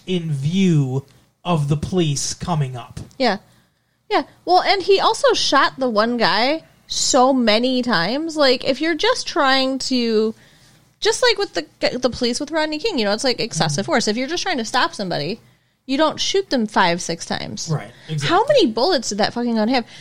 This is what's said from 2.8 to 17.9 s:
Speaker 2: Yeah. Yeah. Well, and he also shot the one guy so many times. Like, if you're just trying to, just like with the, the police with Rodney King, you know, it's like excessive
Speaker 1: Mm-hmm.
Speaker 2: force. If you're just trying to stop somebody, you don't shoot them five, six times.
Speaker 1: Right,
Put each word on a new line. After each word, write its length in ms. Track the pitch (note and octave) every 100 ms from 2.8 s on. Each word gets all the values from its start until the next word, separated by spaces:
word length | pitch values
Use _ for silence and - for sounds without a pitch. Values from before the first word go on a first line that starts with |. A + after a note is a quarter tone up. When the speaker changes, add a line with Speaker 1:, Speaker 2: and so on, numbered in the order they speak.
| - - - -
Speaker 2:
Yeah. 200 | B3 F#3+ _ _ _ _ _ _ -
Yeah. 140 | F#4+ - _
Well, 180 | - F4+
and 200 | D4 G4
he 160 | F4 G4
also 340 | G#4+ A4+ C5+
shot 460 | F#4 - C#4 - -
the 100 | B3+
one 280 | G#3 A#3 A#3+
guy 460 | F3+ G3 B3+ D#4+ - _ -
so 440 | - - C4+ B3+
many 500 | C4 A3+ A3 B3+ B3+
times. 540 | A#3+ F3+ F3 C#4 E4 D4+
Like, 300 | C4+ B3+ -
if 160 | C4
you're 140 | D#4+ D#4
just 300 | A4+ B4+ -
trying 540 | E4+ C4+ C4+ C4 C4
to, 560 | - B3+ A#3 A3 A3 - - _ _ _ _ -
just 240 | G#4 A4
like 140 | A#4+ G4+
with 160 | G4+
the, 440 | E4+ D4+ - D4+ B3+
the 120 | B3+
police 300 | - A#3+ B3
with 100 | C#4+
Rodney 260 | D#4+ D#4 D4+
King, 220 | A4+ D4
you 60 | G3+
know, 80 |
it's 100 | A3
like 160 | C4 -
excessive 440 | A#3 D#3+ D#3 D3
Speaker 1:
Mm-hmm. 80 | G#3+
Speaker 2:
force. 160 | B3+ G#3+
If 80 | A3
you're 100 | C4+
just 160 | F4
trying 140 | G4 C#4+
to 80 | A3
stop 280 | B3+ D#4+
somebody, 460 | - F#3 D3+ C#3+ - _ _ _ _ -
you 120 | C4+
don't 220 | D#4 -
shoot 300 | - G4 G4
them 180 | C4 G#3+
five, 340 | A3+ F3+ F3
six 240 | - E3+ -
times. 440 | - - - E3
Speaker 1:
Right, 200 | D3+ -